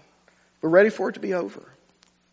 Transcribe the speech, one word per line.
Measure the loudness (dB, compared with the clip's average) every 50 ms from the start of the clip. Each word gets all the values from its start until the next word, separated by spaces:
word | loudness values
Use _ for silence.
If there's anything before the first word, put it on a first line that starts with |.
| _ _ _ _ _ _ _ _ _ _ _ _
We're | -2 2
ready | 4 4 4 4
for | 2 -2 -6 -8
it | -8
to | -8
be | -6 -6 -4
over. | -6 -6 -8 -10 -16 -20 -20 -20 _ _ _ _ _ _ _ _ _ _ _